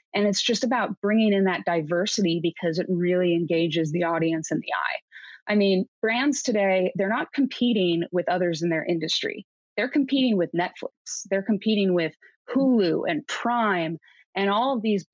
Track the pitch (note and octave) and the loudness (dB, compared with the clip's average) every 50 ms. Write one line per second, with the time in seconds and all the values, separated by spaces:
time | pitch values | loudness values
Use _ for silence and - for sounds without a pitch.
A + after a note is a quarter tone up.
0 | _ _ - G3+ G#3 G#3 G3 - - - A#3 - - A#3 A#3 A#3+ G3+ - G3+ - | _ _ -2 0 0 2 0 0 0 0 0 0 0 -2 0 0 -2 -4 -6 -4
1 | - G3+ G#3+ A3 A3 G#3+ G3+ G3 G3 F#3+ F3+ - - F#3 E3+ E3+ D#3 D3 F3 F3 | -2 2 2 4 4 4 4 4 4 2 0 0 -2 0 0 0 0 0 0 0
2 | F#3+ G#3 - - G3 E3+ E3 E3+ D#3+ E3+ D#3 - - E3+ D#3+ E3+ - - F#3 E3+ | 0 0 0 0 2 2 2 0 0 -2 -4 -2 -4 -2 -2 -2 -2 -2 0 0
3 | F3 F3 F3+ F3+ F3+ F3 E3+ E3+ E3+ D#3 E3+ E3 E3 F3 D3+ E3+ D#3+ D#3 D3+ F3 | 2 2 2 2 2 2 2 2 0 0 0 0 0 0 0 0 -2 -2 -2 -2
4 | F3 E3 E3+ E3 E3 E3 E3 D#3+ D#3 - - - - - - - - - - - | -2 0 0 0 0 0 0 -2 -4 -4 -4 -4 -4 -4 -4 -4 -2 -4 -6 -6
5 | _ _ - - - - - - - - G#3 G#3 G3+ G3 F#3+ F#3 A3 - _ - | _ _ -20 -20 -20 -20 -20 -14 -4 0 2 2 4 4 4 2 0 -2 _ -4
6 | - A3 A3+ B3 C4+ D4 C4 - - - G#3+ G#3 G3 G3 F#3+ F#3+ F#3 F#3 - F3 | -4 -2 0 0 0 0 0 -2 -2 -2 0 2 2 2 2 2 2 0 0 -2
7 | G3 G3 A3 C4+ E4 - - - C#4 - - - B3 A#3+ A#3 G#3+ F#3 F3 E3+ E3+ | -2 0 0 -2 -4 -4 -2 -2 -2 -2 0 0 0 0 2 2 2 2 2 0
8 | E3 - F3 F3+ E3+ - F3 F3+ F3+ F3 E3 D3+ E3 F3 E3 D#3+ - - F3 E3 | -2 -2 -2 -2 0 0 0 0 0 0 -2 -2 -2 0 0 -2 0 -2 -2 -2
9 | D#3 D#3+ - - - - - - - _ _ _ _ _ - - G#3+ C4 - D4+ | -2 -4 -4 -4 -4 -6 -8 -8 -14 _ _ _ _ _ -6 -4 -4 -2 0 0
10 | C4+ C4+ C#4 C4+ B3+ B3 G#3+ F#3 E3+ - - E3 F3 - - - - - _ _ | 0 2 0 0 2 2 2 2 0 0 0 -2 -2 -2 -4 -10 -12 -12 _ _
11 | - - - - - G3 F#3+ G3 F#3+ - G#3+ F#3+ - A3 A3 G#3 G3 F#3+ F3+ F3 | -14 -12 -12 -12 -6 -4 -4 -4 0 0 -2 0 2 0 2 2 2 2 2 2
12 | E3 D#3 - _ _ - _ _ _ - - C4+ C4+ C4 B3+ A3+ F#3+ E3 D#3 - | 0 -2 -6 _ _ -20 _ _ _ -4 -2 0 2 4 4 4 4 2 2 0
13 | - - E3+ D3 - - - - - A#3 A#3+ A#3+ A3+ G#3 F#3+ F3 E3 D#3+ E3+ D#3 | -2 -2 -4 -4 -4 -6 -10 -6 -2 -2 0 0 2 2 0 0 -2 -2 -4 -8
14 | _ - _ _ _ _ - F#3 G3 G3+ G3+ G#3+ B3 C4+ C4+ A#3 G3+ A3+ G#3 F#3+ | _ -18 _ _ _ _ -4 -2 0 0 2 2 0 0 0 0 0 0 0 0
15 | D#3+ _ | -2 _